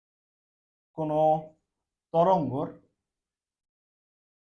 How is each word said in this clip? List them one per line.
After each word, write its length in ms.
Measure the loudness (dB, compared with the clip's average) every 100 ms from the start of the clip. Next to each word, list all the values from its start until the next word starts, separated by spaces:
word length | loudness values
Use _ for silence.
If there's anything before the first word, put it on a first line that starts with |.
| _ _ _ _ _ _ _ _ _ -8
কোনো 220 | -4 2 2 2 -4 _ _ _ _ _ _
তরঙ্গর 540 | 0 2 2 0 -4 -8 -10 _ _ _ _ _ _ _ _ _ _ _ _ _ _ _ _ _